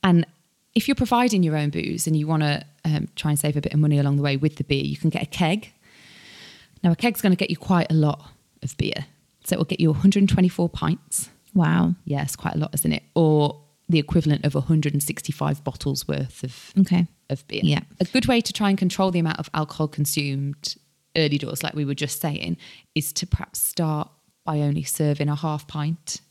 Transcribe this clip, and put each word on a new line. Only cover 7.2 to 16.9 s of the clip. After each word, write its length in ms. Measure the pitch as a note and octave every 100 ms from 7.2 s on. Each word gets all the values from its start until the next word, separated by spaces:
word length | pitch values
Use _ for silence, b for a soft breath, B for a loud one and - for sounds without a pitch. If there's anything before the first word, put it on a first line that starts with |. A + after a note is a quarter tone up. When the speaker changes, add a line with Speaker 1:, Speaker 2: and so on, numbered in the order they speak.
Speaker 1:
gonna 140 | G3+ F3+
get 140 | -
you 80 | D#3+
quite 340 | - F3+ -
a 20 |
lot 360 | D#3+ D3+ - - _ _ _
of 140 | - -
beer. 280 | D3+ - C#3+ _ _ _ -
So 100 | -
it 20 |
will 80 | -
get 140 | -
you 80 | D#3+
a 40 |
hundred 260 | D3 F#3+ G3+
and 80 | G3
twenty-four 400 | - F#3 - E3+
pints. 600 | - D#3+ F3+ _ - - _ _
Speaker 2:
Wow. 420 | G3 D#3+ E3+ E3 F3 -
Speaker 1:
Yeah, 160 | C#3
it's 120 | C#3+ -
quite 180 | - D#3
a 20 |
lot, 160 | D3+
isn't 180 | D3+ D#3
it? 100 | D#3 _ -
Or 460 | D#3+ D3+ D3 - _ _ _
the 100 | E3
equivalent 460 | C#3+ E3+ D3+ C#3+ D3
of 100 | D3
a 60 |
hundred 320 | C3 D#3+ D3
and 100 | C#3+
sixty-five 600 | - - - - C#3+ D3
bottles 440 | D3 - C#3+ C#3 -
worth 360 | C#3+ C3 -
of, 300 | C3 - - F#3+
Speaker 2:
Okay. 280 | F#3+